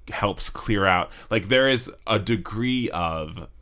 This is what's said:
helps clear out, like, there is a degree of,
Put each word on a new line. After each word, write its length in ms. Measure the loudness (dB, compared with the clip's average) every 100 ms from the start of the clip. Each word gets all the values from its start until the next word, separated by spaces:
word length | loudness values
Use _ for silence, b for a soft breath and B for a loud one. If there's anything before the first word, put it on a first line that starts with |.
| -10
helps 400 | -2 -2 -2 -4
clear 340 | -4 0 2 4
out, 240 | 4 0 B B
like, 160 | -2 2
there 200 | 4 6
is 240 | 4 0 -8 -2
a 140 | 0
degree 720 | 2 -2 -2 -4 0 0 0
of, 580 | -2 -2 -2 -6 -10 -14 -16